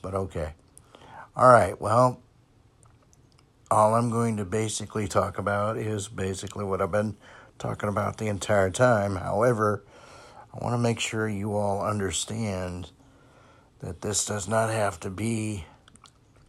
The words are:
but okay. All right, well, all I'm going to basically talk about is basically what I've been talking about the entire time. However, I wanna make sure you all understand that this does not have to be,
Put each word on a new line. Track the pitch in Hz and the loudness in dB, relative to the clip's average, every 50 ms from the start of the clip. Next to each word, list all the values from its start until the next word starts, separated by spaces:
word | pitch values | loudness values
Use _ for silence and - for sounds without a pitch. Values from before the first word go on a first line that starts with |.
| - | -10
but | 92 92 | -6 -4
okay. | 98 98 85 - 90 78 76 76 - _ _ _ - - _ - - - - - - - - - | -4 -4 -4 -6 -6 -8 -8 -8 -14 _ _ _ -20 -20 _ -20 -20 -20 -20 -20 -20 -20 -12 0
All | - 120 127 | 6 8 10
right, | 123 113 95 92 107 - | 10 10 8 6 0 -4
well, | - 104 110 120 127 127 120 - - _ _ _ _ _ _ _ _ _ _ _ _ _ _ _ _ _ _ _ _ _ _ _ _ _ _ _ _ - | -2 2 4 4 4 4 2 -2 -14 _ _ _ _ _ _ _ _ _ _ _ _ _ _ _ _ _ _ _ _ _ _ _ _ _ _ _ _ 0
all | - 107 107 107 110 | 4 6 6 6 6
I'm | 117 120 120 | 4 2 2
going | 113 117 117 117 110 104 | 0 0 0 0 0 -2
to | 104 | -4
basically | 90 107 110 110 110 107 - 110 - - 110 104 | -4 -2 -2 -2 -2 -4 -6 -8 -6 -6 -6 -4
talk | 87 - 104 85 104 95 - | 0 0 0 0 0 -2 -4
about | 101 101 101 101 104 107 113 123 | -4 -2 -2 0 -2 -2 -2 -4
is | 117 107 107 104 98 104 | -4 -4 -4 -6 -6 -8
basically | 113 98 95 95 98 95 - 98 - 101 101 | -8 -6 -4 -4 -4 -6 -8 -10 -10 -8 -6
what | 98 95 92 98 | -4 -2 0 0
I've | 92 | 0
been | 87 104 107 107 98 - - - - - - - _ - | 0 0 0 0 -4 -8 -14 -20 -20 -20 -20 -20 _ -10
talking | - 117 110 - - 104 | -8 -8 -6 -4 -4 -2
about | 101 104 104 104 107 - | -2 -2 -2 -4 -4 -4
the | 113 | -4
entire | 107 104 92 - - 107 101 95 95 | -4 -4 -4 -2 0 2 4 4 2
time. | 92 - 127 123 120 107 101 101 98 | 2 4 4 4 4 4 2 0 -2
However, | 90 - 92 92 101 113 127 123 107 107 107 104 - - - - - - - - - - - - - - - - | -4 -4 -4 0 2 2 2 2 2 2 2 0 0 -4 -12 -20 -20 -20 -20 -20 -20 -20 -20 -20 -20 -20 -18 -14
I | - - | -8 -6
wanna | 113 120 120 | -4 -2 0
make | 120 117 113 113 | 0 0 0 0
sure | - - - 110 110 110 | -4 -4 -4 -2 -2 -2
you | 104 98 101 107 104 | -4 -4 -4 -2 -2
all | 104 101 101 98 101 | 0 0 0 -2 -2
understand | 90 104 107 107 98 92 - - - - 107 110 113 107 98 92 92 90 90 87 90 - - _ - - _ _ _ - _ - - - - _ _ _ _ - | -2 -2 -2 -2 -2 -2 -2 -4 -6 -6 -6 -4 -4 -4 -4 -4 -4 -6 -6 -8 -12 -14 -16 _ -20 -20 _ _ _ -20 _ -20 -20 -20 -20 _ _ _ _ -14
that | - - - - | -12 -12 -10 -8
this | - 104 104 - - | -6 -4 -2 -2 -2
does | - 113 104 95 - | -2 -4 -6 -4 -2
not | 113 110 113 110 | 0 0 2 2
have | 110 113 107 98 95 - | 0 0 0 -2 -2 -4
to | - 101 | -10 -10
be, | 92 92 104 113 117 110 110 107 107 98 80 - - - _ - _ - _ - _ _ _ _ _ - - | -8 -4 -4 -2 -2 -2 -4 -4 -6 -8 -10 -14 -18 -20 _ -20 _ -20 _ -20 _ _ _ _ _ -20 -20